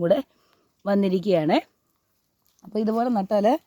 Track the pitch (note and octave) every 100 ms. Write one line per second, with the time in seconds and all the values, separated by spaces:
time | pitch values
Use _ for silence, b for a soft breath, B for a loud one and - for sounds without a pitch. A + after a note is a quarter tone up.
0 | E3+ G#3 - _ _ _ _ _ G3 G3+
1 | G3 F#3 F3+ F3+ D3+ A#3 - _ _ _
2 | _ _ _ _ _ _ - G#3+ A3 A3+
3 | B3 A#3 F#3+ G#3+ G3+ D4+